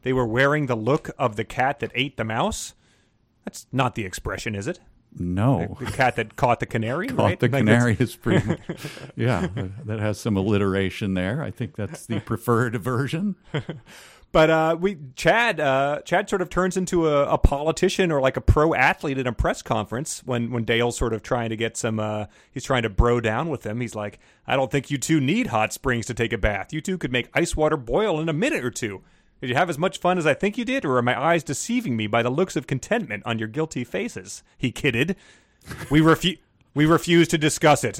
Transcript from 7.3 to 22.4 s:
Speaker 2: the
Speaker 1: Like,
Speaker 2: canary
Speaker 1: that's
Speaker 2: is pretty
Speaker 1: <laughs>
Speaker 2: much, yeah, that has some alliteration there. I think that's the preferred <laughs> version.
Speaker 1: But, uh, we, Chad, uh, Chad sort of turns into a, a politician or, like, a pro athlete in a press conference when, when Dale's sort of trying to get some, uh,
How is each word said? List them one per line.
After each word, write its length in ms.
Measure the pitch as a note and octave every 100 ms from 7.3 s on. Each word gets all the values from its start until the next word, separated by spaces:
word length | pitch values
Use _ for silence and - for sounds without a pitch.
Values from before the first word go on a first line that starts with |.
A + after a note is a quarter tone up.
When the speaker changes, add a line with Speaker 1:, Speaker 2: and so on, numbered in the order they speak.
| F#2
Speaker 2:
the 80 | B2
Speaker 1:
Like, 160 | C3+ A2
Speaker 2:
canary 280 | A#2 A#2+
Speaker 1:
that's 160 | G#2+ A#2+
Speaker 2:
is 40 | -
pretty 300 | A#2 E3 G#2+
Speaker 1:
<laughs> 20 |
Speaker 2:
much, 120 | E3 - - D3 - - -
yeah, 320 | A#2 G2 F3+ F#2 F#2 G2+
that 140 | A2+ A2
has 220 | G#2+ G#2
some 160 | A#2 G2
alliteration 800 | F#2+ G2+ G2 G2 F#2+ - G#2
there. 280 | F#2 F#2 C3+
I 80 | B2
think 240 | - A#2 -
that's 300 | G2+ E2 -
the 140 | G#2+
preferred 560 | - A2+ - A2+ A#2+ A2
<laughs> 60 |
version. 520 | F#2 A#2+ C#3 D#3+ G3+ F#3 - D3+ - D#3 - - - - _
Speaker 1:
But, 160 | F3 D#3+
uh, 260 | D#3+ D#3+ E3
we, 180 | F#3+ F3 C#3 -
Chad, 420 | E3 G#3+ A#3+ E3
uh, 440 | D3 C3+ C#3 D3
Chad 260 | - F3+ G#3
sort 100 | G3
of 100 | F3
turns 260 | - F#3 F#3
into 320 | F3+ F3+ D#3+
a, 160 | D3 C#3+
a 60 | -
politician 760 | - C#3 D3+ D#3 F#3 - F#3
or, 80 | D3
like, 160 | C3 B2+
a 40 |
pro 320 | - - D#3
athlete 440 | C3+ C3+ F#3 D#3+ C3+
in 80 | B2+
a 60 |
press 280 | A#2 E3+ -
conference 600 | - A2+ G#2 A2 D3+ -
when, 280 | - B2 A#2
when 100 | A#2+
Dale's 320 | A2+ A#2 A#2+ A#2
sort 160 | B2
of 120 | A2
trying 260 | - B2 A2+
to 60 | A2
get 200 | A2+ -
some, 220 | A#2+ A2
uh, 280 | G#2+ G#2+ G#2 _